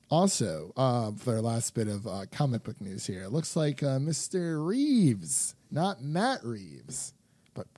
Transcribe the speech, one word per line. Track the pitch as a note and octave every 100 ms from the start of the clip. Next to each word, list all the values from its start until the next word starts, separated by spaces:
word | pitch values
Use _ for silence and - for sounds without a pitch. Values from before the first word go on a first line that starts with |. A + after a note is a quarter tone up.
| _
also, | D#3 G3 - G#2+ D#2+ E2 -
uh, | C3 A#2+ A2
for | G#2 A#2
our | A2+
last | A2+ A#2 -
bit | - G#2+
of, | G#2 G#2
uh, | F#2+ G2
comic | - C#3+ A#2+
book | - -
news | G2 F#2+ -
here, | F#2
it | F#2+
looks | C#3+ D#3+ F3
like, | D3+ C3
uh, | C#3+ C3+
Mister | D3 D#3 - F#3 E3+ D#3
Reeves, | D#3+ A#3+ D4 B3+ E3 G2+ E2 C3+ - - _
not | - F#3 F#3
Matt | C3+ E3 A#3 C4 A#2
Reeves, | A2 F2+ C2+ - - - - _ _ _
but | - -